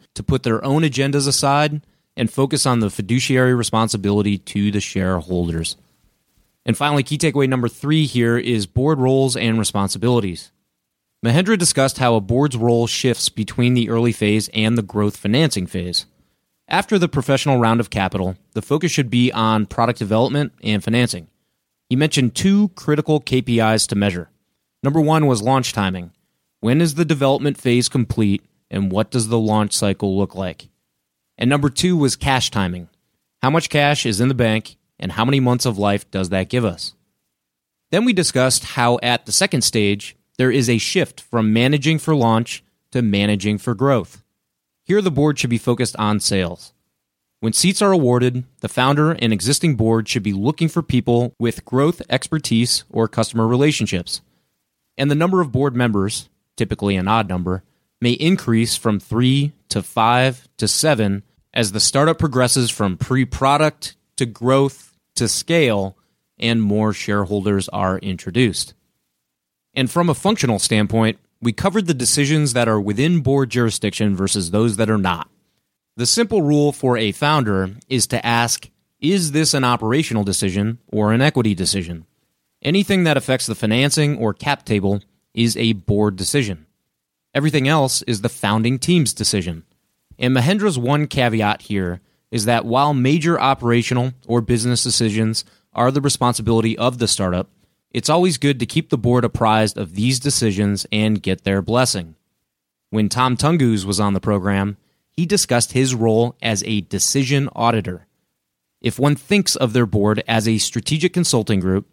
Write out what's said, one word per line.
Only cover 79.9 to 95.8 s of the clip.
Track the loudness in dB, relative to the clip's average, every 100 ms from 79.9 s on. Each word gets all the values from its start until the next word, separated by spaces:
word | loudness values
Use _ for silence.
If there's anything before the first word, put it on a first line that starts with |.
| 0 0 -2
decision | -2 -2 -2 -2 -2 -4 _
or | -2 2
an | 2
equity | 2 2 0
decision?" | 0 -2 -4 -6 -10 -16 _ _ _ _ _
Anything | -2 0 0 2
that | 2 0
affects | 0 -2 -2
the |
financing | -4 -2 0 0 0 0 0
or | -4
cap | -4 -4 -4
table | -2 0 0 -2 -4 _ _
is | -2 -2 0
a | 0
board | -2 -2 0 0 0
decision. | -2 -2 -2 -6 -12 _ _ _ _ _ _
Everything | -2 0 0 2
else | 2 0 -2
is | -4 -4
the | -4
founding | -2 0 2 0 0
team's | 2 2 2
decision. | -2 -2 -2 -4 -8 -14 _ _ _ _ -4
And | 0
Mahendra's | 2 2 0 0 0
one | 0 0 0
caveat | 0 0 2 0 -2
here | -4 -4 -4 -6 -12 _ _
is | -4
that | 0 0
while | 0 0 2
major | 2 2 2 0 0
operational | 0 0 2 0 0 -2 -2 -6 -2
or | -2
business | 0 0 0 -2
decisions | -2 0 0 0 -2 -2 -8 _ _
are | -2